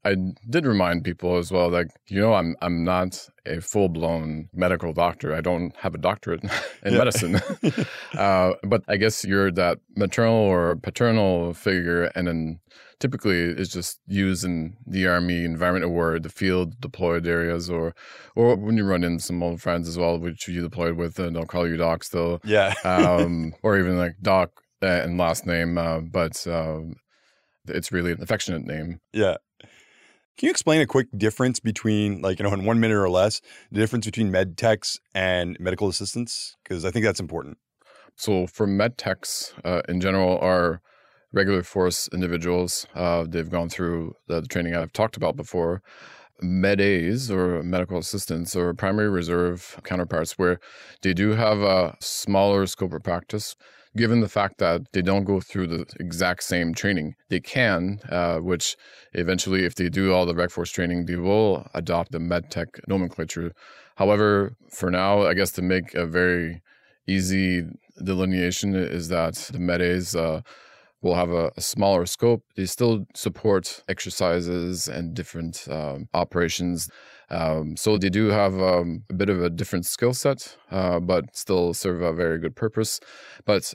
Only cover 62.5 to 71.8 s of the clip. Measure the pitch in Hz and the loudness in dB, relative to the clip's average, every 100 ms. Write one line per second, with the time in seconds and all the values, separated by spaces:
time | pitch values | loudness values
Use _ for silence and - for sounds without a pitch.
62.5 | - 82 - - 95 90 - 82 - 85 | -6 -8 -10 -4 -2 -2 -6 -8 -6 -8
63.5 | - - - - - 98 104 107 101 101 | -10 -20 -20 -20 0 2 4 4 4 2
64.5 | 120 _ - 90 90 95 101 95 90 95 | -6 _ -6 -2 2 4 4 4 2 0
65.5 | - 90 92 85 - 85 85 90 87 82 | -2 0 0 -2 -4 -2 2 2 2 -2
66.5 | 85 - _ _ _ - 95 92 95 95 | -8 -16 _ _ _ -2 0 0 2 2
67.5 | 90 82 - _ - 92 92 95 92 87 | 0 -4 -10 _ -10 -4 0 0 2 0
68.5 | 92 104 95 80 85 82 87 82 80 - | 0 -2 0 -2 -4 -2 0 0 -2 -10
69.5 | 85 90 87 87 90 90 85 82 78 - | -4 -2 0 2 0 -2 -2 -2 -2 -6
70.5 | - - - _ _ 87 87 87 87 82 | -20 -20 -20 _ _ 0 0 2 0 -2
71.5 | - - - | -4 -6 0